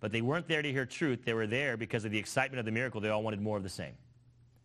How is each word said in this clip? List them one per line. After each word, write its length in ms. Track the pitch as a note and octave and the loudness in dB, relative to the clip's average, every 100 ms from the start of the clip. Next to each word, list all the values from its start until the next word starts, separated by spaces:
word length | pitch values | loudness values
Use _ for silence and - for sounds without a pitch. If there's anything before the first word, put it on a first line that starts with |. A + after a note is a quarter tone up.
But 100 | G#2+ | -2
they 120 | A2+ | 2
weren't 260 | A#2 E3+ D3+ | 2 2 2
there 140 | D#3 | 2
to 100 | D3 | 2
hear 140 | C3+ B2 | 0 -2
truth. 400 | - D#3 A#2+ - | 0 0 2 0
They 80 | |
were 120 | A2+ G#2+ | 0 2
there 300 | B2 C#3+ A2+ | 2 0 -2
because 300 | A2+ A#2 G#2+ | -2 -2 0
of 40 | |
the 80 | G#2+ | -2
excitement 400 | G2+ C3+ C3+ B2+ | 0 0 0 0
of 60 | |
the 80 | A2 | -2
miracle. 300 | A2+ B2+ A2+ | 0 -2 -2
They 80 | G#2+ | 0
all 120 | G#2+ | 0
wanted 200 | A2 G#2 | 0 -2
more 160 | G#2+ G#2 | -2 -2
of 40 | |
the 60 | F#2+ | -4
same. 260 | - D2+ - - - - - - _ | -8 -10 -12 -20 -20 -20 -20 -20 _